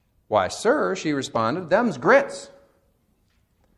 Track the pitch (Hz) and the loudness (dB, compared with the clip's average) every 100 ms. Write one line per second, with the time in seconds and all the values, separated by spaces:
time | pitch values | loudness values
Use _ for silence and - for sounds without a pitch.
0 | _ _ - 107 90 - 214 294 185 185 | _ _ 0 0 0 -2 0 2 0 -4
1 | 160 139 123 117 113 165 165 190 240 135 | -4 -4 -4 -2 -2 -2 0 0 0 0
2 | 151 254 - - - - _ _ _ _ | 4 4 2 -10 -18 -20 _ _ _ _
3 | _ _ _ _ _ _ _ | _ _ _ _ _ _ _